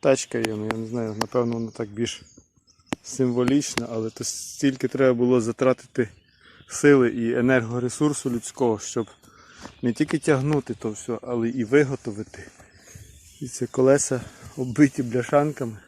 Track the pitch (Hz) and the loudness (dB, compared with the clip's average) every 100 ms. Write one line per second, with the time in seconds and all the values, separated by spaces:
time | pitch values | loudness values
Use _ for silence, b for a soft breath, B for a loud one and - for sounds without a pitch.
0 | 147 135 - 120 113 107 107 110 110 120 | 4 2 0 -4 -2 -4 -4 -4 -4 -4
1 | 113 104 - 123 117 117 113 - 110 104 | -4 -4 -2 0 0 -2 -6 -8 -10 -4
2 | 117 - - - _ _ _ _ _ - | -6 -6 -18 -20 _ _ _ _ _ -12
3 | - - 127 120 123 139 143 - 117 113 | -12 0 0 2 2 2 0 -6 -6 -4
4 | 110 - 117 - - - 139 131 127 135 | -6 -6 -8 -8 -12 0 0 0 -4 2
5 | 135 120 123 127 113 113 131 127 - - | 4 4 4 2 2 0 2 2 -4 -4
6 | 113 - _ b b b b - 147 139 | -4 -4 _ b b b b 2 6 8
7 | 123 110 117 123 123 131 113 120 123 - | 6 2 -2 2 4 2 2 -4 -4 0
8 | 151 143 135 120 - - 123 107 - - | 0 0 -4 -6 -8 -2 0 0 -4 -6
9 | 110 - B B B B B B 120 113 | -8 -10 B B B B B B -4 -2
10 | 156 156 - 139 139 151 131 113 113 104 | -2 -2 0 0 2 -2 -2 -8 -6 -8
11 | - 113 - 123 113 131 110 139 139 135 | -8 -8 -4 -2 -2 -2 2 4 4 -2
12 | - 101 110 - - - B B B B | -8 -10 -12 -14 -20 -20 B B B B
13 | B B - - 131 - 123 - 131 139 | B B -20 -16 -14 -8 -6 2 4 4
14 | - 127 - B B - 127 117 147 - | 2 -4 -6 B B -10 -8 4 4 4
15 | 120 120 120 143 147 143 123 104 | -4 -4 2 2 2 -4 -8 -10